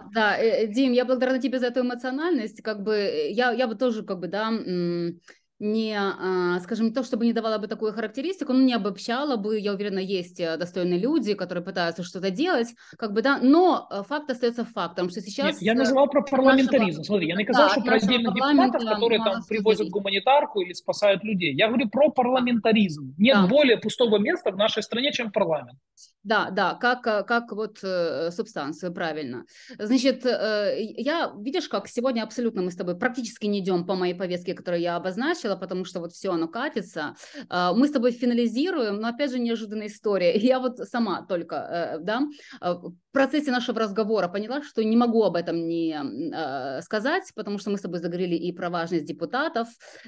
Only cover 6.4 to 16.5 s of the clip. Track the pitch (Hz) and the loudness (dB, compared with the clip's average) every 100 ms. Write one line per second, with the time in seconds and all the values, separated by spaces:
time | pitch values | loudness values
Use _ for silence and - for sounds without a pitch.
6.4 | 175 180 180 226 226 240 262 233 233 226 | 0 -2 -4 -2 -2 -2 -4 0 0 0
7.4 | 220 214 208 214 214 208 220 262 311 381 | 0 -2 -4 -4 -4 -4 -6 -4 -6 -4
8.4 | 285 254 262 233 202 190 - 240 294 240 | 2 4 4 4 -2 -4 -4 -2 -2 -2
9.4 | 208 220 202 196 208 190 190 190 175 - | -2 -2 -2 -2 -4 -4 -2 -4 -6 -6
10.4 | 165 160 175 185 180 180 233 320 208 196 | -4 -4 -4 -2 0 2 2 0 0 -2
11.4 | 180 180 180 185 170 170 175 190 190 185 | -4 -6 -4 -2 -2 -2 -8 -4 -4 0
12.4 | 349 294 233 - - - 220 208 262 269 | 0 0 0 -8 -20 -10 -4 0 2 4
13.4 | 247 320 370 254 - 202 196 294 294 247 | 6 8 6 4 -2 -8 -6 -6 -6 -2
14.4 | 240 240 226 202 190 185 180 196 190 - | -2 -2 -6 -4 -4 -2 -4 -6 -8 -2
15.4 | 294 302 185 240 247 269 277 285 - 262 | -2 0 0 2 4 4 4 2 0 4
16.4 | 262 | 6